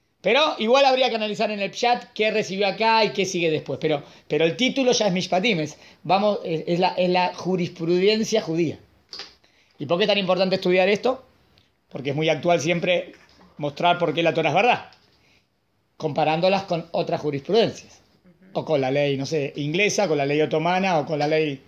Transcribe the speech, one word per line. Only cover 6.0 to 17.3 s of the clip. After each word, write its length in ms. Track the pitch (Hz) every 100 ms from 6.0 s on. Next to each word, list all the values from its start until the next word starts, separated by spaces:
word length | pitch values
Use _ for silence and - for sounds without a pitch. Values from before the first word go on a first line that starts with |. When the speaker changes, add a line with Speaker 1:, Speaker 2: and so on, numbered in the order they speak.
Speaker 1:
vamos, 360 | 156 190 208 202 175
es, 180 | 160 -
es 120 | 175
la, 100 | 180
es 200 | - 180
la 240 | 180 175
jurisprudencia 1040 | - 175 185 175 - 165 180 196 220 220 214
judía. 360 | 165 165 160 104 - _ _ - - _ _ _ _ -
¿Y 80 | 139
por 100 | 175
qué 60 |
es 40 | 208
tan 120 | 202
importante 360 | 185 185 190 185
estudiar 320 | 185 180 185
esto? 360 | 202 247 262 - _ _ _ _ _ _
Porque 220 | 143 135
es 40 | 143
muy 140 | 160
actual 320 | 151 175 170
siempre 520 | 151 175 160 175 - - _ _ - -
mostrar 400 | 147 - 175 170
por 160 | 170
qué 80 | 151
la 140 | 165 160
Torah 140 | 156
es 60 | 165
verdad, 360 | 240 - - _ _ _ _ _ _ _ _ _ _ -
comparándolas 680 | 156 139 151 160 185 196
con 220 | - 165 170
otras 280 | 202 165 165
jurisprudencias. 760 | 151